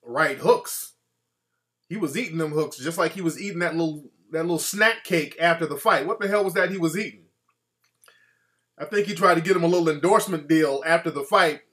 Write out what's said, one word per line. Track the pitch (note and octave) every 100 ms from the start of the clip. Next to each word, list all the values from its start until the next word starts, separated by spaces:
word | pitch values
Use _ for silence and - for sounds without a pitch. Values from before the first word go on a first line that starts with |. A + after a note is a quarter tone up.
right | - A#2 D3+ C3
hooks. | - A#3+ - - - _ _ _ _ _ _ _ _ _ _
He | G3+
was | E3 D#3
eating | A#3 E3
them | D#3
hooks | D3+ D#3 -
just | C#3 E3+
like | E3
he | G3
was | E3+ D3
eating | D3 E3+
that | E3+ E3
little, | E3 D3+ C#3+ _ _
that | D#3+
little | E3+ E3
snack | - G3 A3 A3+
cake | - F3 C#3+ -
after | E3+ E3 D#3
the | C#3+
fight. | A3 E3+ D3
What | A3
the | G3
hell | G#3
was | F#3+
that | F3+ F3+
he | F#3+
was | E3 E3
eating? | A3 - _ _ _ _ _ _ _ _ _ _ _ _ _ _ _ _
I | D3+
think | G#3 G3+
he |
tried | E3+ F#3+ E3
to |
get | E3 F3+
him |
a | E3+
little | F3 E3
endorsement | D3+ E3+ G#3+ G3+ E3 C#3+
deal | D#3+ D3+ C#3 D#3+
after | E3 E3
the | C#3+
fight. | C#3 G3+ F3 C#3+ _